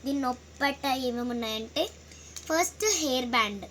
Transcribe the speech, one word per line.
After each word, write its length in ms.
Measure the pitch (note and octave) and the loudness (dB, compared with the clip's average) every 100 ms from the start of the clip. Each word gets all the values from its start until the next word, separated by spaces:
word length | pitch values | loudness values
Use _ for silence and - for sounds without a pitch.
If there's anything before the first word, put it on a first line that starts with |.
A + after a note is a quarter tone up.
| C4 | -2
దీని 140 | C#4 B3+ | 0 0
లోపట 580 | B3 - - C#4 C#4 C#4 C4 B3+ | -2 -10 0 0 2 0 0 0
ఏమేమి 200 | A#3+ B3 A#3+ | -2 -2 -2
ఉన్నాయంటే 500 | A3+ A3 A3+ C#4+ G4 - - - - - - | -2 -4 -2 -2 -2 -4 -20 -20 -16 -14 0
ఫస్ట్ 380 | D#4+ F4+ - G#4+ F#4 | 2 2 2 2 2
హెయిర్ 280 | D4+ B3+ A#3+ A#3+ | 2 0 2 2
బ్యాండ్. 320 | G#3 G3+ - | 2 -2 -10